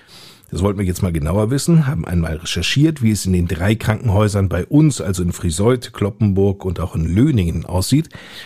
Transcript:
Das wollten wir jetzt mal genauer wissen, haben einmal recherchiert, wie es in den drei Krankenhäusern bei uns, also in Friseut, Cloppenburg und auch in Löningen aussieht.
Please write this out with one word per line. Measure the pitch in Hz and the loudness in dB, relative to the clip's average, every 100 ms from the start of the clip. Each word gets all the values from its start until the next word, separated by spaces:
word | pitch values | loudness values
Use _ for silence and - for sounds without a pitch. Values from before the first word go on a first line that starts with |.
| _ - - - - | _ -20 -20 -20 -10
Das | - | -2
wollten | 98 98 | -2 0
wir | |
jetzt | 92 87 | -2 -2
mal | 92 | -2
genauer | 82 76 98 110 | -2 0 0 0
wissen, | 139 - 165 135 | 0 2 2 2
haben | 160 | -2
einmal | - 87 82 78 | -2 -2 -2 -4
recherchiert, | - 87 - 139 156 151 | -6 -4 -2 2 2 2
wie | 113 | 0
es | 101 | 0
in | 95 | 0
den | 90 85 | 0 0
drei | 80 98 113 | 0 0 0
Krankenhäusern | - 110 120 98 107 101 95 | 0 -2 0 2 2 0 -2
bei | 85 - | -2 0
uns, | 147 156 - | 4 4 2
also | 101 92 | -4 -2
in | 87 | -2
Friseut, | - 87 80 110 127 - | -2 -4 0 2 0 -2
Cloppenburg | - 101 - 107 95 101 98 92 | -4 -4 0 2 2 2 0 -6
und | 82 | -6
auch | 82 | -6
in | - 80 | -4 0
Löningen | 92 151 123 85 82 | 2 4 2 0 -2
aussieht. | - 92 92 143 - - - - | -4 -2 2 0 0 -8 -20 -18